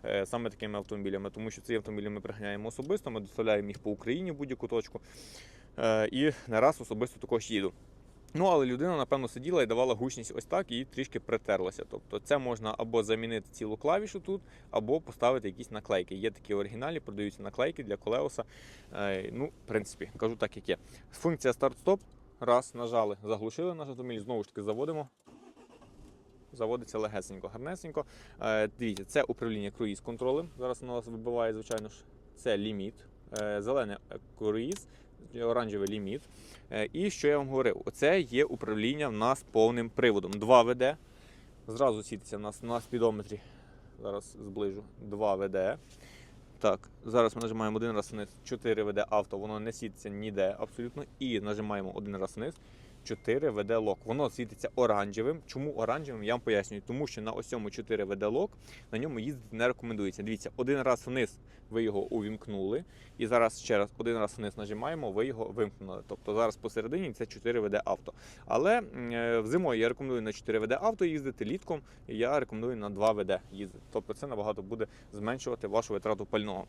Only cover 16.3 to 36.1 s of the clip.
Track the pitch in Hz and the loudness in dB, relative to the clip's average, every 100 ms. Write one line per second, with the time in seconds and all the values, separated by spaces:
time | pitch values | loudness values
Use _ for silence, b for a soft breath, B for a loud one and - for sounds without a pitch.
16.3 | - - 101 101 113 139 165 - 101 104 | -4 -4 -2 -2 -6 -6 -6 -8 -6 -6
17.3 | - 101 - 139 156 113 98 - 120 147 | -6 -10 -2 -2 -2 -6 -4 0 0 0
18.3 | - - B B B B - 101 95 - | -4 -10 B B B B -4 -2 -2 -4
19.3 | 120 151 - - 110 101 - - - 113 | -6 -6 -8 -2 -2 -2 -10 -12 -4 -4
20.3 | 117 107 104 - 87 B B B - 170 | -2 -4 -4 -2 -2 B B B -4 -2
21.3 | 160 - - 135 - - 196 - - - | 2 0 2 0 2 2 2 0 -20 -20
22.3 | - 123 123 - 117 117 117 107 98 104 | -4 4 4 4 -6 0 2 2 0 -2
23.3 | 107 110 131 180 165 139 123 127 113 104 | -2 -2 -4 -4 -4 -10 -8 -8 -6 -4
24.3 | 117 101 - 101 110 151 156 139 _ - | -4 -4 -4 -4 -2 -2 -4 -8 _ -20
25.3 | - - - - - - - - - - | -20 -20 -20 -20 -20 -20 -20 -20 -20 -20
26.3 | - - 131 110 123 113 110 107 104 - | -20 -20 -4 -2 -2 -2 -2 -2 -4 -6
27.3 | 98 92 113 139 180 170 151 - B B | -10 -10 -10 -10 -10 -6 -6 -6 B B
28.3 | B 110 110 107 - 117 98 95 147 - | B 0 2 2 0 -4 -4 0 0 2
29.3 | - 117 107 101 - 110 98 - 117 127 | -2 -4 -4 -6 -4 -6 -4 -10 -4 0
30.3 | 143 170 - 123 123 127 120 117 113 113 | 0 -4 -8 -6 -6 -6 -6 -6 -8 -4
31.3 | 120 113 110 110 113 107 - - - - | 0 0 -2 -4 -6 -6 -14 -20 -20 -20
32.3 | - 123 101 107 104 98 - - - - | -6 0 0 0 -4 -6 -10 -20 -20 -10
33.3 | 107 104 104 104 139 110 101 - 104 - | -4 -2 -2 0 0 0 -6 -12 -16 -16
34.3 | - 107 107 127 196 - B B - - | -4 -2 0 -2 -6 -8 B B -20 -16
35.3 | 120 117 117 113 101 98 107 98 | -4 0 2 0 -2 -2 -2 -6